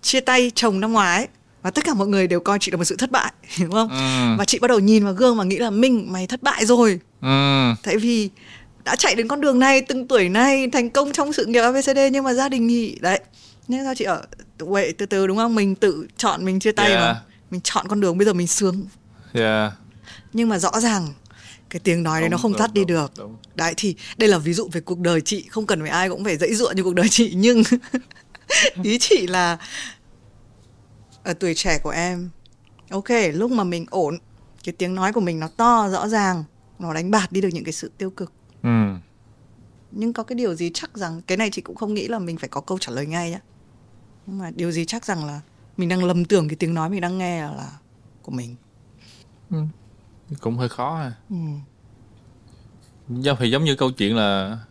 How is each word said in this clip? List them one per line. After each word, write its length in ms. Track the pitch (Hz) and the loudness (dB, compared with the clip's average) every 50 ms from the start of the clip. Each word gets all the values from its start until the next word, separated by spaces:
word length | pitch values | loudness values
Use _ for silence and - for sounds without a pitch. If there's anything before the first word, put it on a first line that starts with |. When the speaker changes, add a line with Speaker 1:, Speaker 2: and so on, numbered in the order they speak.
Speaker 1:
chia 180 | - - - 262 | -2 0 0 0
tay 320 | 262 - 254 254 247 240 233 | 2 4 4 4 4 2 0
chồng 240 | - 240 226 190 190 | 0 0 2 2 0
năm 140 | 208 220 226 | 0 2 2
ngoái 340 | 214 196 175 175 196 262 - _ _ _ _ _ _ | 4 4 4 2 0 -2 -4 _ _ _ _ _ _
và 100 | - 185 | -8 -2
tất 140 | - 302 320 | -2 0 0
cả 80 | 349 285 | 0 0
mọi 140 | 190 196 | 0 0
người 200 | 208 202 196 185 | 2 2 2 2
đều 120 | 175 175 175 | 2 0 0
coi 180 | 175 202 202 202 | 0 0 0 0
chị 120 | - - | -2 -2
là 60 | - | -2
một 60 | 165 175 | -2 -2
sự 120 | - 180 | -4 -2
thất 160 | - 254 254 | -4 -2 0
bại, 220 | 254 254 123 - - _ - | 0 0 0 -2 -6 _ -18
<laughs> 140 | - - 165 | -10 -4 -4
đúng 120 | 185 160 | -2 0
không? 180 | 185 220 226 220 | 0 0 0 0
Speaker 2:
Ừ. 460 | 131 262 - 262 131 127 123 233 226 | -2 -2 -2 0 0 0 2 2 2
Speaker 1:
Và 80 | 208 202 | 2 2
chị 140 | - - - | 0 0 0
bắt 80 | 240 | 2
đầu 120 | 247 247 214 | 2 4 4
nhìn 240 | 196 208 220 220 202 | 6 6 6 6 4
vào 80 | 202 185 | 2 2
gương 240 | 185 254 247 240 | 4 4 4 4
và 60 | 220 190 | 2 0
nghĩ 140 | 185 196 | -2 -2
là 120 | - 240 226 | -2 -2 0
"Mình, 420 | 196 214 247 269 247 220 185 - | 2 4 4 4 4 2 0 -4
mày 160 | 185 185 185 | -6 -6 -6
thất 160 | 180 247 254 247 | -6 -8 -2 -2
bại 220 | 277 - - 226 | -2 0 2 4
rồi." 340 | 214 247 240 233 220 190 175 _ _ _ _ | 4 6 6 6 4 4 0 _ _ _ _
Speaker 2:
Ừ. 500 | - 131 135 135 139 139 139 135 131 123 117 107 - | -2 0 2 2 4 4 4 4 4 2 0 -2 -2
Speaker 1:
Tại 140 | 208 190 | -2 0
vì 320 | 220 214 240 240 226 214 190 - - - - - - - - _ _ - | 0 2 2 2 0 0 -2 -8 -14 -20 -20 -20 -20 -20 -20 _ _ -4
đã 120 | - - | -4 -2
chạy 200 | - - 285 220 | 0 2 2 2
đến 120 | 233 226 | 0 0
con 140 | 226 277 285 | -2 -2 0
đường 180 | 294 285 262 247 | 2 4 4 6
này, 220 | 262 269 277 269 | 6 6 6 4
từng 260 | 269 - 269 262 247 | 2 0 -4 -4 0
tuổi 220 | 247 269 226 185 180 | 2 4 4 4 4
này, 380 | 185 214 254 277 277 269 262 247 - | 4 4 4 4 4 2 0 0 0
thành 160 | 269 240 233 | 0 0 2
công 220 | 226 269 285 285 285 | 0 0 0 0 0
trong 200 | - 285 285 302 | -2 -2 0 0
sự 120 | - 226 | -2 -2
nghiệp 160 | 208 233 240 | 2 2 4
A 100 | 226 240 | 4 4
B 40 | 254 269 | 2 2
C 40 | 269 | 0
D 120 | 277 269 277 269 269 | 2 4 4 4 4
nhưng 120 | 254 277 269 | 2 0 0
mà 100 | 262 247 | 0 0
gia 160 | 254 262 277 | 0 0 0
đình 180 | 269 247 233 | 0 0 2
thì 300 | 233 240 240 226 196 - - | 2 2 2 0 -4 -2 0
đấy. 180 | - 180 190 196 - - _ - - - - _ _ | 2 2 2 0 -2 -8 _ -20 -20 -20 -20 _ _
Nhưng 160 | - 240 262 269 | -6 -4 -4 -2
sao 120 | 269 262 | -4 -4
chị 100 | 254 - | -4 -2
ở, 180 | 196 170 - - - - - - - _ - | -2 -2 -4 -4 -14 -20 -20 -20 -20 _ -12
"Wait, 340 | 160 170 202 196 185 147 165 | -6 -2 0 0 0 0 -2
từ 80 | - 202 | -4 -4
từ", 220 | 196 - 190 190 | -2 0 0 2
đúng 100 | 190 190 | 2 2
không? 180 | 214 226 240 226 | 0 0 2 2
Mình 200 | 214 202 196 190 | 2 2 2 2
tự 320 | - - 196 196 156 - - _ | 2 2 2 2 0 -8 -12 _
chọn, 280 | - - 208 170 - 180 | -2 -2 0 0 0 -2
mình 140 | 190 190 190 | -2 -2 0
chia 120 | - 214 | 0 0
tay 180 | 214 214 202 202 | 2 2 2 4
Speaker 2:
Yeah. 120 | 196 117 | 4 4
Speaker 1:
mà. 200 | 117 117 117 - - - - - - - | 2 0 0 -2 -8 -20 -20 -20 -16 -12
Mình 100 | 185 180 | -12 -6
chọn 260 | - - - - - | -6 -2 -4 -4 -2
con 120 | 185 202 208 | -2 -2 0
đường, 160 | 202 180 170 | 0 0 2
bây 80 | 180 208 | 2 2
giờ 80 | 214 190 | 2 2
mình 140 | 180 175 | 0 -2
sướng. 380 | 170 - - 208 185 180 196 - - - - _ - - - - - - | -2 0 0 0 0 0 -2 -6 -10 -16 -20 _ -20 -20 -20 -20 -6 -2
Speaker 2:
Yeah. 400 | 120 113 110 110 107 107 107 98 - - - - - - - - - - - - | 0 2 2 2 2 0 -2 -4 -10 -20 -20 -20 -20 -20 -20 -20 -20 -20 -6 -2
Speaker 1:
Nhưng 160 | 226 233 226 | 0 0 0
mà 100 | 208 175 | 0 0
rõ 200 | 175 185 - 220 | 0 0 0 2
ràng 280 | 226 233 214 196 170 147 139 - - - - - - - - - _ - | 0 0 0 0 -4 -6 -10 -14 -20 -20 -20 -20 -20 -20 -20 -20 _ -14
cái 100 | - 170 | -14 -4
tiếng 240 | - 190 170 170 170 | 0 0 0 0 0
nói 160 | 160 160 160 | -2 -2 0
đấy 80 | 165 165 | 0 0
nó 60 | 170 | -2
Speaker 2:
Đúng, 60 | 226 | 0
Speaker 1:
không 100 | 247 220 | 0 -2
Speaker 2:
đúng, 80 | 202 214 | 0 0
Speaker 1:
tắt 140 | 208 214 214 | 0 0 2
đi 80 | 202 | 0
Speaker 2:
đúng, 60 | 190 | 0
Speaker 1:
được. 240 | 170 175 160 147 139 - | 2 0 0 -2 -4 -8
Speaker 2:
đúng. 180 | - 101 104 113 110 - - - | -16 -18 -18 -18 -20 -20 -14 -6
Speaker 1:
Đấy, 180 | - 165 170 170 | -4 -4 -2 -2
thì 180 | - - 202 160 - - - - | -2 -4 -4 -4 -6 -12 -16 -4
đây 120 | - 220 208 | 2 4 4
là 80 | 196 | 4
ví 160 | 165 147 165 170 | 4 2 -2 -2
dụ 160 | 196 - - | -2 -4 -4
về 100 | 170 170 | -8 -8
cuộc 180 | 151 - 180 170 | -6 -6 -6 -2
đời 220 | 175 170 170 160 | 0 2 2 2
chị, 240 | 156 - 214 190 - - | 0 -2 -4 -6 -6 -6
không 160 | - 226 214 | -6 -6 -2
cần 160 | 202 208 160 | -2 -2 -2
phải 80 | 156 147 | -2 -2
ai 200 | - 175 185 190 | 0 0 0 0
cũng 140 | 180 - 196 | -2 -4 -2
phải 140 | 214 170 | -4 -2
dãy 160 | 143 175 - 226 | 0 0 0 2
dụa 160 | 214 247 - | 0 0 0
như 120 | - 190 185 | 0 0 0
cuộc 100 | 185 175 | 0 2
đời 140 | 175 170 226 | 4 4 4
chị, 240 | - - 233 - - | 6 4 2 2 2
nhưng 280 | 185 202 240 247 226 220 - 240 240 - - - 254 - - - - _ | 4 4 6 6 6 6 4 2 0 0 -6 -8 -8 -8 -8 -20 -20 _
<laughs> 600 | _ - - _ - 285 - - 277 - 180 185 | _ -20 -20 _ -2 0 2 2 2 0 0 -2
ý 140 | 202 220 240 | 0 0 0
chị 280 | - - 415 269 190 | 4 4 4 4 4
là 300 | 175 185 185 180 170 170 165 - - - - - - - _ _ - - - _ - _ - - - - - - - - - - _ - - - _ - - _ | 0 0 2 2 0 0 -4 -8 -16 -14 -14 -14 -14 -16 _ _ -20 -20 -20 _ -20 _ -20 -20 -20 -20 -20 -20 -20 -20 -20 -20 _ -20 -20 -20 _ -20 -12 _
ở 100 | 185 170 | -8 -6
tuổi 200 | - 190 175 160 | -4 -2 -4 -2
trẻ 240 | - - 190 160 151 - | 0 0 2 2 2 0
của 60 | 156 | -4
em, 400 | - 160 175 180 180 175 175 175 - - - - - _ _ _ - - - - | -4 -4 -4 -4 -4 -6 -8 -12 -14 -18 -20 -20 -20 _ _ _ -20 -20 -14 -8
ok, 160 | 185 196 196 - 240 233 208 165 143 | -8 -8 -2 0 0 2 2 0 0
lúc 180 | 170 220 240 | 0 -2 0
mà 120 | 254 226 196 | 0 0 0
mình 220 | 180 175 170 165 - | -2 -2 -6 -6 -4
ổn, 280 | - 190 165 147 165 170 - - - - - - - - - | -2 -2 0 -2 -2 -8 -12 -20 -20 -20 -20 -20 -20 -12 -12
cái 100 | 175 165 | -12 -6
tiếng 180 | - 180 180 185 | -4 -4 -4 -2
nói 180 | 190 185 196 214 | -2 -2 -2 0
của 80 | 240 | -2
mình 180 | 190 175 165 160 | -2 -2 -4 -6
nó 80 | 156 160 - | -8 -8 -2
to, 320 | - 233 240 240 226 208 196 | 2 4 4 4 4 2 0
rõ 180 | 185 - - | -2 -2 -2
ràng, 360 | 214 226 214 202 190 180 165 156 - _ - _ _ - - | 0 0 2 2 2 0 -2 -6 -10 _ -20 _ _ -16 -12
nó 140 | 185 165 156 | -8 -6 -4
đánh 180 | 160 170 185 | -4 -2 2
bạt 200 | 214 214 185 170 | 2 2 2 0
đi 100 | 175 196 | -2 -2
được 80 | 190 185 170 | -2 -2 -4
những 100 | 151 - | -4 -8
cái 100 | 160 156 | -8 -10
sự 180 | - - 120 _ | -10 -12 -14 _
tiêu 120 | _ 202 190 | _ -10 -10
cực. 240 | 190 - 180 - _ _ _ - _ - - | -8 -12 -14 -14 _ _ _ -20 _ -6 -2
Speaker 2:
Ừ. 60 | 120 117 113 107 101 95 90 - _ _ _ _ - _ _ - _ - _ - - _ _ _ _ | 0 2 2 2 0 -2 -10 -16 _ _ _ _ -20 _ _ -20 _ -20 _ -20 -20 _ _ _ _
Speaker 1:
Nhưng 220 | - 208 220 233 233 | -8 -6 -6 -4 -4
có 100 | - 226 | -6 -8
cái 120 | - 254 | -8 -6
điều 200 | 240 247 196 170 | -4 -4 -4 -2
gì 160 | 165 175 170 165 | -4 -6 -6 -6
chắc 240 | - - - - | -8 -12 -10 -10
rằng, 240 | 208 190 165 165 165 - | -10 -8 -8 -8 -12 -4
cái 100 | - 185 | -4 -2
này 120 | 190 220 208 | -2 -2 -2
chị 100 | 202 190 | -4 -8
cũng 140 | - - - | -12 -12 -10
không 180 | - 220 208 214 | -8 -6 -4 -4
nghĩ 140 | 208 - | -4 -4
là 120 | - 233 220 | -6 -6 -6
mình 180 | 180 170 165 | -6 -8 -8
phải 120 | 160 - 127 | -8 -10 -8
có 120 | - 139 | -8 -10
câu 160 | 143 - 190 | -6 -6 -6
trả 140 | 185 - - | -6 -6 -8
lời 140 | 120 131 143 | -6 -8 -6
ngay 260 | 151 160 175 170 165 | -6 -6 -6 -6 -6
nhá. 80 | 170 196 _ _ - _ - _ - _ - _ - - - _ - _ _ | -8 -12 _ _ -20 _ -20 _ -20 _ -20 _ -20 -20 -20 _ -20 _ _
Nhưng 100 | 196 190 196 | -14 -12 -10
mà 120 | 185 165 - | -10 -10 -8
điều 160 | - 170 170 | -6 -6 -4
gì 140 | 160 165 165 | -4 -4 -6
chắc 200 | 165 - 233 - | -6 -8 -8 -6
rằng 200 | - 190 165 151 | -6 -6 -6 -6
là 140 | 147 147 147 - _ _ _ - - _ | -8 -10 -12 -16 _ _ _ -20 -14 _
mình 120 | - 180 170 | -4 -2 -2
đang 140 | 185 185 180 | 0 0 0
lầm 220 | 175 175 175 175 | 2 2 0 2
tưởng 220 | - 208 185 156 151 | 2 2 2 2 0
cái 60 | 156 | -2
tiếng 180 | - 175 165 170 | -4 -2 -2 -2
nói 160 | 165 160 170 | -2 -2 -4
mình 120 | 202 190 | -4 -4
đang 160 | 175 175 185 | -4 -4 -4
nghe 240 | 190 185 175 175 165 | -4 -4 -4 -6 -6
là, 100 | 151 147 139 | -8 -8 -10
là 140 | 139 139 139 147 147 _ _ _ _ _ - _ - | -12 -14 -16 -18 -20 _ _ _ _ _ -20 _ -20
của 100 | - - | -14 -10
mình? 240 | 123 127 120 117 123 123 _ _ _ _ _ _ _ - - - - - - _ _ _ - _ | -10 -10 -10 -10 -16 -20 _ _ _ _ _ _ _ -20 -20 -20 -20 -20 -20 _ _ _ -12 _
Speaker 2:
Ừ. 60 | 185 156 156 156 - - - - - - _ - _ - _ - 151 - | -6 -6 -6 -6 -8 -12 -20 -20 -20 -20 _ -20 _ -20 _ -16 -16 -8
Cũng 160 | - 113 117 | -6 -6 -4
hơi 120 | 123 127 117 | -2 -4 -6
khó 260 | - - 123 143 165 | -4 -4 -6 -4 -4
ha. 160 | 165 151 127 110 - _ - | -6 -6 -8 -10 -14 _ -10
Speaker 1:
Ừ. 60 | 202 170 165 156 147 143 139 - _ _ _ - - - - _ - - _ - - - _ - - - - - - - - - _ - _ - | -8 -8 -6 -8 -10 -12 -14 -18 _ _ _ -20 -20 -20 -20 _ -20 -20 _ -20 -20 -20 _ -20 -20 -20 -20 -20 -20 -20 -20 -20 _ -20 _ -10
Speaker 2:
Do-, 260 | 120 123 131 143 139 113 | -8 -2 0 -2 0 2
thì 120 | 123 113 | 2 0
giống 120 | 123 139 160 | 2 2 2
như 120 | 151 135 | 0 2
câu 160 | - 139 127 | 2 0 -2
chuyện 240 | 127 - 104 98 113 | 0 0 -2 0 2
là 420 | 113 107 101 98 98 95 98 110 113 110 _ | 2 2 2 0 0 -2 -4 -8 -12 -14 _